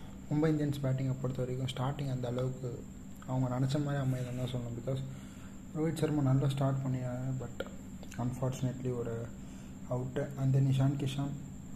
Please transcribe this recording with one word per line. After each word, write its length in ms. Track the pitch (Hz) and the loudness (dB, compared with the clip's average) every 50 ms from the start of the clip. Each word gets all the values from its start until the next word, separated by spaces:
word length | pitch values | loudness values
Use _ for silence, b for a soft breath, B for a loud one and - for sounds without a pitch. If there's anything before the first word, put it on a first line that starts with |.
| B B B B - - | B B B B -4 0
மும்பை 160 | 151 151 156 160 | 2 4 4 4
இந்தியன்ஸ் 280 | 156 147 147 143 131 - 139 | 4 4 2 0 0 0 2
பேட்டிங்கை 300 | 131 131 135 135 131 131 - | 2 2 2 2 0 0 0
பொறுத்த 220 | 135 131 131 - 127 | -2 -2 0 0 -2
வரைக்கும் 240 | 123 127 127 131 127 - | -2 -2 -2 -2 -2 -2
ஸ்டார்டிங் 380 | 131 127 139 143 - 143 135 | 0 0 0 0 -2 -2 -2
அந்த 160 | 131 127 123 120 | -2 -2 -2 -2
அளவுக்கு 520 | 123 127 127 131 131 - 135 120 117 - - - - - - - - - - - | 0 0 0 0 -2 -2 -4 -6 -6 -6 -8 -10 -12 -12 -12 -12 -10 -10 -6 -2
அவங்க 200 | 131 127 131 123 | 0 2 2 2
நினச்ச 360 | 123 127 139 135 - 151 143 | 2 2 2 2 2 2 2
மாதிரி 200 | 143 143 143 131 | 2 0 2 2
அமையலன்னு 340 | 131 131 123 123 123 123 127 | 2 0 0 -2 -4 -2 -2
தான் 120 | 127 123 | -2 -2
சொல்லணும். 260 | 127 123 120 120 117 117 | -2 -2 -4 -4 -6 -4
Because 220 | - 131 135 135 - B B B B B B B B B B B B - - 156 | -2 -2 -2 -2 -2 B B B B B B B B B B B B -8 -2 0
ரோஹித் 200 | 156 165 139 - | 0 0 2 2
சர்மா 240 | 156 147 147 151 | 2 2 4 4
நல்லா 280 | 135 131 131 135 135 135 | 6 6 6 6 6 4
ஸ்டார்ட் 260 | - - 135 135 139 135 135 | 4 4 2 2 2 2 0
பண்ணியாரு, 580 | 131 127 127 127 123 123 127 131 131 131 127 120 | 0 0 0 -2 -2 -2 -2 -2 -2 -2 -2 -4
but 220 | - - - - - - - - - - - - - - - | -6 -6 -6 -8 -8 -8 -10 -10 -10 -10 -10 -10 -8 -4 -2
unfortunately 800 | 120 123 117 - 135 127 - - 131 123 117 - 123 127 123 120 | 0 0 0 0 0 0 0 2 0 0 0 0 -2 -2 0 0
ஒரு 180 | 117 117 113 117 113 - - B B B B B B B B B - - | -2 -2 -2 -4 -4 -6 -8 B B B B B B B B B -4 -2
அவுட்டு. 380 | 123 123 127 131 - 143 135 131 - 135 | -2 -2 -2 -2 -2 -2 -2 -2 -2 2
And 160 | 135 135 131 | 4 6 8
then 40 | 135 | 8
இஷான் 460 | 135 135 131 135 135 139 143 139 143 | 8 6 6 6 6 4 4 2 0
கிஷான் 260 | 135 - 139 143 139 - - - - - - - - - | -2 0 0 -2 -2 -2 -6 -8 -10 -10 -10 -10 -10 -6